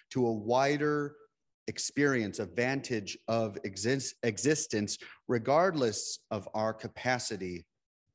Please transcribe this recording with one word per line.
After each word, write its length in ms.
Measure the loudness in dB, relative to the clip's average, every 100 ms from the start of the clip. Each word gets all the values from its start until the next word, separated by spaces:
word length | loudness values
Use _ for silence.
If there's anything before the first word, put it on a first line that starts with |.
| -6
to 180 | 0 0
a 60 |
wider 840 | 0 2 4 4 2 2 0 -2 -8 -20 _ _ _ -10
experience, 720 | -6 -2 2 4 4 0 -2
a 60 | -4
vantage 720 | 0 0 0 -2 -4 -4 -8 0
of 300 | 0 0 -2 -8
exist-, 500 | -4 0 0 -2 -4
existence, 720 | -2 0 2 2 0 0 -2 -4 -12 -10 -2
regardless 920 | 0 4 4 4 2 0 0 -6 -8 -6
of 160 | -6 -4
our 200 | -2 -2
capacity 920 | -2 -8 -4 -2 0 -2 -6 -6 -8 -12 _ _ _ _